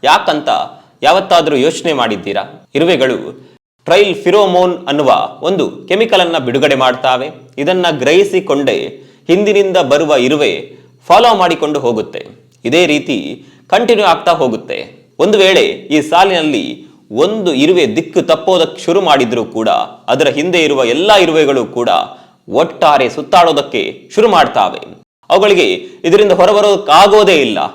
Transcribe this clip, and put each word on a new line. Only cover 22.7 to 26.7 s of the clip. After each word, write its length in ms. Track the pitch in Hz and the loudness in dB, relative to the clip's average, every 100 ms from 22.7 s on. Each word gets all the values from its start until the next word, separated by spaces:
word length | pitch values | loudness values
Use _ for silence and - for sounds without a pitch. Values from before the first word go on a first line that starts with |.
| - 160 147 127 - | 0 2 2 0 -4
ಸುತ್ತಾಡೋದಕ್ಕೆ 640 | 143 185 170 147 139 120 85 - - | 0 2 4 0 -4 -6 -6 -10 -10
ಶುರು 140 | - 220 185 | 0 2 2
ಮಾಡ್ತಾವೆ. 440 | 127 - 95 - - - _ _ _ | 2 0 -2 -4 -16 -20 _ _ _
ಅವುಗಳಿಗೆ 360 | 180 208 190 123 92 - - 165 | 0 2 2 2 -2 -6 -8 0
ಇದರಿಂದ 260 | 196 208 175 | 2 4 4
ಹೊರಬರೋದಕ್ಕಾಗೋದೇ 960 | 185 208 208 | 2 4 2